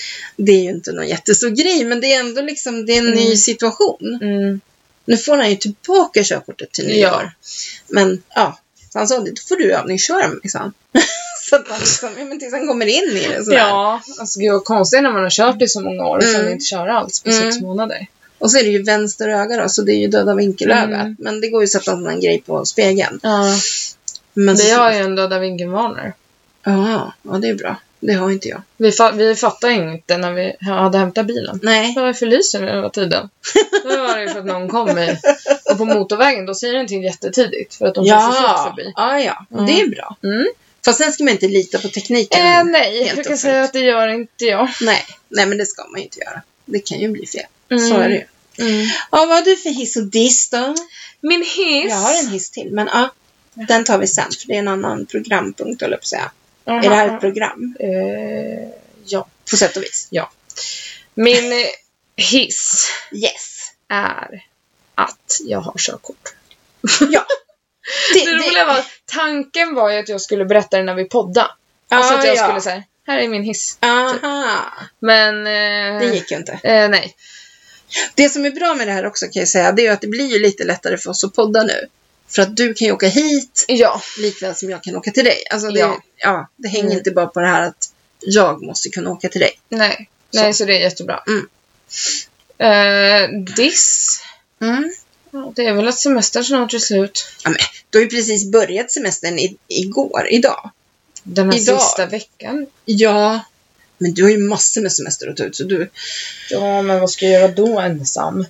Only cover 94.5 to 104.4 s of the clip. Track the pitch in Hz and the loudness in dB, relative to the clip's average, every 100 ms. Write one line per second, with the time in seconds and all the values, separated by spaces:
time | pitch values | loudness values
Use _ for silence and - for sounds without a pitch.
94.5 | - 226 254 320 381 _ _ _ 277 277 | -6 -2 -2 -4 -8 _ _ _ -12 -8
95.5 | - 226 202 233 240 285 247 - 240 247 | -4 0 2 0 0 2 2 2 -2 0
96.5 | 269 226 233 - 196 202 - - - 160 | 0 0 -2 0 0 0 -4 -10 -6 -2
97.5 | 156 - - - 220 226 233 220 208 196 | -2 -4 -8 2 4 4 0 -2 -2 2
98.5 | 220 185 190 240 294 208 - 170 165 170 | 2 4 -2 -4 -4 -4 -4 -4 -2 -4
99.5 | - - - 190 269 - - - 233 269 | -6 -8 -6 -2 -2 -2 -2 0 2 2
100.5 | - - _ _ _ _ - 185 180 190 | 0 -10 _ _ _ _ -20 -6 0 2
101.5 | 240 - 262 233 - 180 214 - _ 214 | 2 2 2 2 0 -4 -6 -12 _ -10
102.5 | 294 277 _ - 208 220 208 208 220 - | -8 -10 _ -2 2 4 4 2 0 -8
103.5 | _ _ _ _ - 175 170 196 214 | _ _ _ _ -4 -4 4 4 6